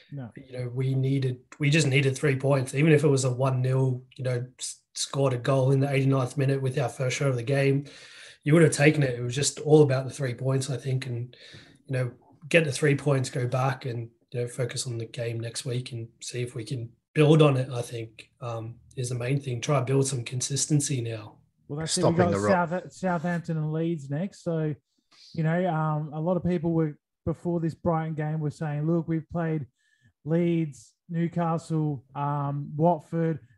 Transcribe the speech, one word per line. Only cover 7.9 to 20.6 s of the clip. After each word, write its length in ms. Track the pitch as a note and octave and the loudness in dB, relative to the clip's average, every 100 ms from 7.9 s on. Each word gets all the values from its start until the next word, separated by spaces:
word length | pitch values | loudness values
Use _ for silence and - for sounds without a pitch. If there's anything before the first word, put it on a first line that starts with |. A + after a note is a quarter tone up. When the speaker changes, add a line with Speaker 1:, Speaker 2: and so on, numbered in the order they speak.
| - - - - - | -12 -20 -20 -20 -8
Speaker 2:
you 100 | D3 | 4
would 100 | D#3+ | 6
have 100 | D#3 | 6
taken 320 | - D3 D3+ | 6 4 6
it. 120 | C3+ A#2+ | 2 0
It 60 | |
was 140 | B2 A#2+ | -4 -2
just 240 | C3+ - | -2 -2
all 220 | D3 D#3 | 6 8
about 220 | D3 C3 | 8 4
the 60 | C3 | -2
three 220 | - C3+ | -6 -6
points, 340 | A#2 C3 C3+ C3 | -4 0 0 0
I 80 | B2+ | -4
think, 280 | C3+ B2+ B2+ | -4 -4 -4
and, 300 | A#2+ B2 - - - - - - | -6 -8 -12 -20 -20 -20 -20 -6
you 60 | |
know, 200 | B2+ B2 - _ _ C#3+ | -4 -4 -8 _ _ 2
get 160 | E3+ | 2
the 80 | D#3 | 4
three 240 | B2+ D3+ C#3 | 2 2 2
points, 340 | D3 C3+ B2+ | 2 0 -2
go 160 | C#3+ B2 | -4 -2
back 380 | B2+ C3+ B2 C3 | 0 0 -2 -6
and, 240 | A#2+ A#2 - _ | -8 -10 -16 _
you 80 | B2 | -8
know, 80 | A#2+ | -6
focus 360 | - A#2+ B2+ | -4 -6 -6
on 140 | C3 A#2 | -8 -8
the 80 | A2+ | -10
game 320 | - A#2 A2+ | -8 -6 -6
next 260 | A#2 - | -8 -8
week 280 | C3+ B2 B2 | -6 -6 -6
and 160 | A#2 A2+ _ | -10 -12 _
see 220 | - B2 | -12 -8
if 140 | A#2+ B2 | -8 -8
we 80 | |
can 240 | A2+ B2+ A#2 - _ | -8 -8 -10 -14 _
build 280 | - D3 D#3+ | 4 6 8
on 160 | D3+ C3 | 6 4
it, 140 | C3+ | -2
I 100 | A#2+ | -6
think, 480 | A2+ A#2 A2+ - - _ | -6 -10 -12 -16 -20 _
um, 320 | B2 A2+ A2+ A#2 - | -10 -8 -10 -14 -14
is 140 | - B2 | -8 -6
the 60 | |
main 260 | B2 B2 C#3 | -4 -2 -2
thing. 200 | C3+ A#2+ | -2 -4
Try 180 | A2 C#3+ | 0 0
and 80 | B2 | 2
build 200 | C3+ C3+ | 2 2
some 160 | B2+ | -2
consistency 800 | A#2 B2+ - C3+ | -6 -6 -4 -2